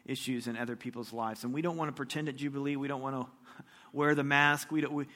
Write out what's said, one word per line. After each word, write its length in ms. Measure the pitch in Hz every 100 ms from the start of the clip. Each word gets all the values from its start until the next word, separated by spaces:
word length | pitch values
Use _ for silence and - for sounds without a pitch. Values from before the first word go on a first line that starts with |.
| -
issues 420 | 131 - 127 117
in 100 | 113
other 180 | 120 117
people's 380 | 127 117 113
lives. 300 | 113 113 110
And 100 | 120
we 80 | 139
don't 160 | 170 165
want 120 | 156
to 40 |
pretend 360 | 143 131 156 151
at 60 | 135
Jubilee. 400 | 143 139 139 143
We 120 | 139
don't 140 | 139
want 140 | 135 135
to 480 | 127 - - - - -
<laughs> 160 | -
wear 220 | 143 147 147
the 80 |
mask. 480 | 139 143 147 143 -
We 100 | 156
don't, 120 | 143
we, 120 | 147 139